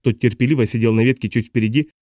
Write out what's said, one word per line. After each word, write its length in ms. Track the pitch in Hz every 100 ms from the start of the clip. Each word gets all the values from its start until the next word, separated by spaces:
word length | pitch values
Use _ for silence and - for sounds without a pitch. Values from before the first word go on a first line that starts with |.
Тот 180 | 123 101
терпеливо 460 | 123 - 123 151 110
сидел 280 | 117 113
на 100 | 113
ветке 260 | 120 127 104
чуть 180 | 120 110
впереди 440 | 123 110 127 151 _